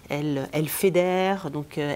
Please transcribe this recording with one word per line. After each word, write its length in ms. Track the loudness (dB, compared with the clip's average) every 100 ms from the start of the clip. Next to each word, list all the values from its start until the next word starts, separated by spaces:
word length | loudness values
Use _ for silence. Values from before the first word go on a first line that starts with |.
| -6
elle, 380 | -4 -2 -2 -2
elle 160 | -2 -2
fédère, 840 | 2 2 4 4 2 2 0 -4
donc, 280 | -8 -6 -4
euh, 160 | -4